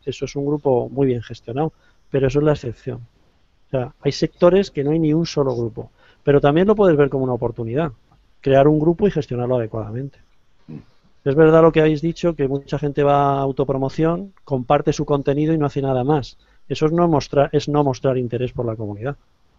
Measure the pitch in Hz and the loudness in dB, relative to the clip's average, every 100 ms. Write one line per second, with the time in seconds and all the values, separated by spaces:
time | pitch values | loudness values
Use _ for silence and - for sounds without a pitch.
0 | - - 131 143 143 147 143 123 120 123 | -12 -8 -8 -6 -4 -2 0 0 -2 -2
1 | 139 120 - 117 - 120 160 _ _ _ | 0 -2 -6 -16 -10 -6 -6 _ _ _
2 | _ 139 131 143 151 147 120 104 - 120 | _ -2 0 2 0 0 -4 -12 -12 -12
3 | 117 _ _ _ _ _ _ 131 123 - | -14 _ _ _ _ _ _ -6 -6 -6
4 | 143 - 160 - 175 185 196 - 139 165 | -6 -4 -6 2 2 4 -2 -4 -2 0
5 | 156 156 165 151 135 120 117 113 - _ | 0 0 -2 -2 -2 -2 -6 -8 -18 _
6 | _ _ - 143 143 151 196 214 190 147 | _ _ 2 4 4 2 2 4 4 4
7 | 139 135 131 120 120 117 113 127 160 - | 2 0 -2 -2 -4 -6 -6 -4 -4 -8
8 | _ _ _ _ 139 135 143 156 156 170 | _ _ _ _ 2 4 6 4 2 2
9 | 202 156 131 120 123 123 110 113 107 113 | 0 -2 -6 -4 -2 -2 -4 -8 -8 -8
10 | 139 _ _ _ _ _ - 156 - _ | -10 _ _ _ _ _ -20 -20 -20 _
11 | _ _ 143 139 156 160 165 160 156 151 | _ _ -2 4 6 8 6 6 2 2
12 | 165 160 175 156 135 139 143 143 147 143 | -4 -2 -2 0 -2 -2 -6 -6 -4 0
13 | 143 143 143 139 139 135 139 135 135 - | 2 2 2 0 -2 -2 -2 -2 -4 -2
14 | 160 175 196 _ - 135 120 147 151 143 | -2 -2 -8 _ -6 -6 0 0 2 -2
15 | 151 143 139 139 151 160 143 143 135 131 | -2 -2 -2 -2 0 0 -2 -2 -2 -2
16 | 127 151 117 - _ _ - 135 156 170 | 0 0 -2 -16 _ _ -10 -2 0 2
17 | 175 147 - 147 143 147 151 147 143 127 | 2 2 0 0 2 0 0 0 0 0
18 | 139 127 120 120 123 123 117 113 104 104 | -2 -2 -2 -4 -6 -4 -6 -6 -8 -8
19 | 123 143 _ _ _ | -10 -10 _ _ _